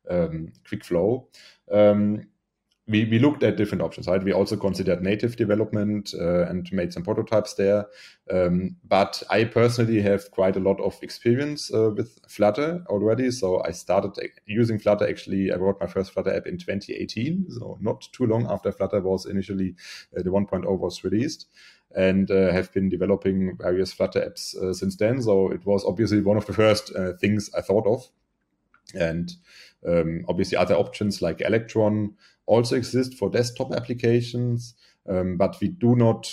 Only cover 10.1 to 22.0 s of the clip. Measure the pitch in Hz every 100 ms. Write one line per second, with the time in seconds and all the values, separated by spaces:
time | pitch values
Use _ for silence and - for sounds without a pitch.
10.1 | 98 - - 95 95 95 95 98 - 87
11.1 | - 120 120 147 147 - 113 110 104 117
12.1 | _ - - 104 107 151 175 175 104 104
13.1 | 117 127 120 92 92 - 87 - 92 98
14.1 | - - _ - 107 117 107 104 104 104
15.1 | 95 - 98 95 87 95 95 92 95 95
16.1 | - 92 - - 87 - 95 - - 98
17.1 | - 143 180 180 117 - - 110 120 -
18.1 | - 123 110 120 98 107 - 95 104 92
19.1 | 95 - 98 95 98 92 90 - - -
20.1 | - 90 98 101 92 90 92 90 - 95
21.1 | 101 139 - - _ - _ _ -